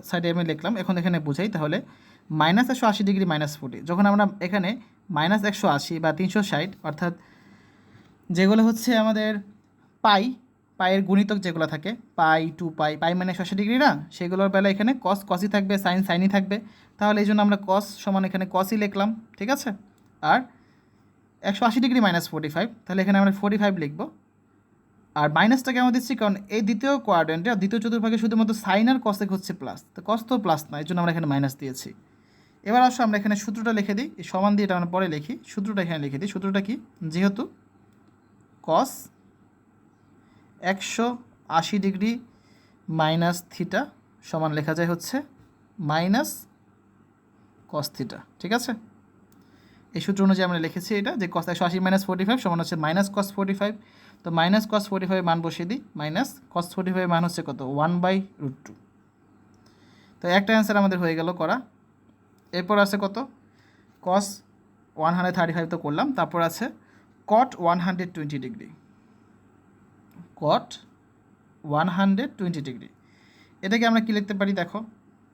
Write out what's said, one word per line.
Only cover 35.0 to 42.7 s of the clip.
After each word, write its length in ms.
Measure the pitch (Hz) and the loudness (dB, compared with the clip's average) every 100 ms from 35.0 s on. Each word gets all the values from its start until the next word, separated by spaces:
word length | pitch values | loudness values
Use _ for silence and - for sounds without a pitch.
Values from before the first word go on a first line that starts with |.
| 185 | -2
লিখি, 200 | 151 151 262 - | -4 -6 -12 -10
সূত্রটা 280 | - 202 196 | -8 -4 -2
এখানে 160 | 170 160 | -2 -2
লিখে 140 | 143 139 | -4 -6
দিই। 100 | 196 | -6
সূত্রটা 260 | 196 196 196 196 | -6 -2 -2 -2
কি? 80 | 254 - - 160 | -6 -10 -12 -6
যেহেতু 300 | 165 196 196 339 - _ _ _ _ _ _ _ _ _ _ - | 0 0 0 -8 -12 _ _ _ _ _ _ _ _ _ _ 0
cos 260 | 165 262 - - _ _ _ _ _ _ _ _ _ _ _ _ _ _ - 180 | 2 2 -4 -20 _ _ _ _ _ _ _ _ _ _ _ _ _ _ -8 -4
একশো 340 | 196 - - 233 240 - _ - 165 | -4 -4 -2 -2 -4 -12 _ -2 0
আশি 180 | 262 208 196 | 2 0 0
ডিগ্রি 240 | 190 220 240 - _ _ _ _ | 0 -2 -2 -8 _ _ _ _